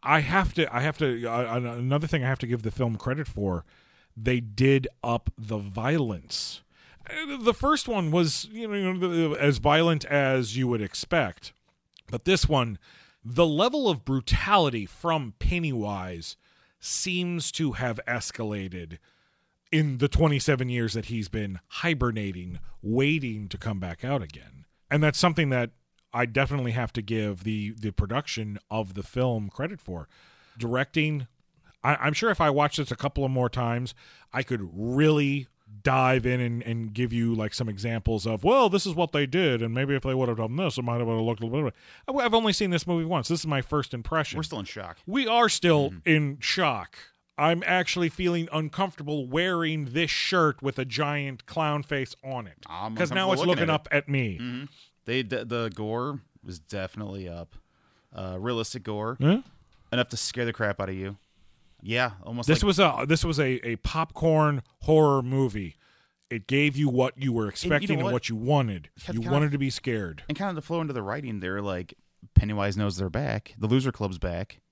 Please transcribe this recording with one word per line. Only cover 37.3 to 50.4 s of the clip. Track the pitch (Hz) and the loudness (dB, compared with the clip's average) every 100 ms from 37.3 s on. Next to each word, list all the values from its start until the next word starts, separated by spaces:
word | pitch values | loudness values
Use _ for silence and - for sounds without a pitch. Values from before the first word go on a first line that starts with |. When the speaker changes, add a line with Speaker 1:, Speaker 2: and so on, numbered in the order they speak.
Speaker 1:
like, | 113 107 | 0 -2
some | - 117 | -2 -4
examples | 101 117 117 110 110 101 | -4 -4 0 0 0 0
of, | 110 | 0
"Well, | 131 262 233 | 4 6 6
this | 190 196 | 4 0
is | 160 | 0
what | 170 | 0
they | 147 | 2
did, | 139 156 175 120 | 0 2 2 2
and | 117 | 0
maybe | 120 139 | 0 0
if | 139 | 0
they | 131 | 0
would | 131 127 | 0 0
have | 113 | 0
done | 113 131 | -2 0
this, | 185 131 | -2 -2
it | |
might | 120 120 | -2 0
have | 117 | 0
looked | 113 113 113 | 0 0 -2
a | 113 | -2
little | 131 143 | -2 -2
bit." | - - - - | -4 -20 -18 -4
I, | 269 | 0
I've | 240 | 4
only | 226 220 | 4 4
seen | 185 202 | 2 2
this | 175 170 | 0 0
movie | 170 | -2
once. | 160 170 117 | 0 -2 0
This | 170 | -2
is | 156 | 0
my | 143 | -2
first | 123 151 135 | 0 -2 -2
impression. | 123 113 160 147 135 | -6 -4 -2 -2 -4
Speaker 2:
We're | |
still | 160 131 | -6 -6
in | |
shock. | 92 - 92 85 - | -10 -10 -12 -14 -4
Speaker 1:
We | 226 240 | -2 2
are | 233 233 | 4 4
still | - 175 156 139 | 4 6 6 4
Speaker 2:
Mm-hmm. | 90 175 | -2 2
Speaker 1:
in | 156 147 143 | 4 4 -2
shock. | - - 170 113 87 - - _ _ - | -4 0 0 0 -8 -16 -20 _ _ 0
I'm | 151 170 | 2 2
actually | - 185 180 - 170 | 2 0 0 0 0
feeling | - 180 175 165 | 0 0 0 0
uncomfortable | 156 156 - 196 - 147 151 127 | -2 -4 -2 -4 -4 -6 -4 -2
wearing | 143 180 175 165 156 139 | 0 0 0 0 -2 -2
this | 131 165 | -2 0
shirt | - - 190 | 0 0 4